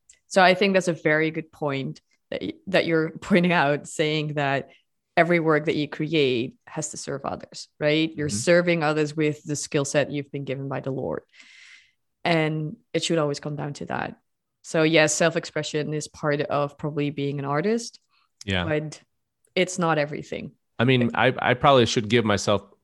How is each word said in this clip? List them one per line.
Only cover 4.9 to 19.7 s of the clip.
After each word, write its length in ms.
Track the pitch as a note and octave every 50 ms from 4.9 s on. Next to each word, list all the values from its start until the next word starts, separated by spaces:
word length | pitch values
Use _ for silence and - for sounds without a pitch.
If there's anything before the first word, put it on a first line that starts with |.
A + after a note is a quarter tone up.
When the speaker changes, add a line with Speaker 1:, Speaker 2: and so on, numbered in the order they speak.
| _ _ _ _ -
Speaker 1:
every 240 | F3 E3 E3 F3 E3+
work 240 | D#3 D#3+ D3+ D3 D3+
that 100 | D#3+ C3+
you 120 | D3+ D3 D3+
create 640 | - - D#3 D3+ E3 D#3 C#3+ B2+ B2+ A2+ B2+ - - _ -
has 240 | - - D#3 D3+ -
to 60 | -
serve 280 | - - - C#3 C3 -
others, 440 | - - - - - - - - - _ -
right? 340 | D3+ D3+ D3+ D#3+ D#3+ D#3+ D#3+
You're 140 | D3+ D3 D3
Speaker 2:
Mm-hmm. 80 | G2+
Speaker 1:
serving 460 | G#2+ B2+ F3 E3+ F3 F3 F3 E3+ E3 D3+
others 320 | D3+ D3+ D#3 D3+ C#3+ D3
with 260 | D#3+ D3+ D3+ D3 - -
the 120 | D3+ D3
skill 280 | - - - - D3 C#3
set 260 | - - D3 C3 -
you've 180 | D3 D3 C#3 -
been 140 | - C#3+ C#3
given 240 | C3+ C3 C#3 C#3 C3+
by 120 | C3+ C3+
the 100 | C3+ C#3
Lord. 300 | C3+ C3 - E2 C#2+ - - _ _ - - - - - - - - - _ _ _ _ _ _ _ _ -
And 520 | F3 E3 D#3+ D#3 D#3 D#3 D#3 D#3 D3+ - - _ _
it 120 | - E3 -
should 140 | - E3+ E3
always 220 | D3 C#3+ C#3+ -
come 160 | - D3+ D3
down 180 | C#3+ D3 D3 C#3+
to 120 | - -
that. 300 | - C2 - - - - _ _ _ _ _ _ _ _ _
So 200 | - - - E3
yes, 320 | D#3 D#3+ D#3+ D#3 D#3 D3+ -
self-expression 800 | - F3 E3 E3 E3+ - - - D3+ D3+ - - D3+ D3 D3+ D#3
is 140 | D3+ - -
part 320 | - - - D3+ C#3+ D3
of 360 | D3 - - D3 C#3+ C#3+ -
probably 340 | - - D3 D#3 D3 D3 D3
being 280 | D3+ C#3+ C#3 C#3 C#3+ C#3+
an 60 | C3+
artist, 560 | C#3 C#3+ D3+ F3 G#3 A3+ A#3 A#3 - - - _ _ _ _ _ _ _ - -
Speaker 2:
Yeah. 200 | - F#2+ F2+ F2
Speaker 1:
but 360 | D#3 D3+ D3+ D#3 D3+ - - _ _ _ _ _ _ _ _ _ _ -
it's 240 | F#3 F3+ F3+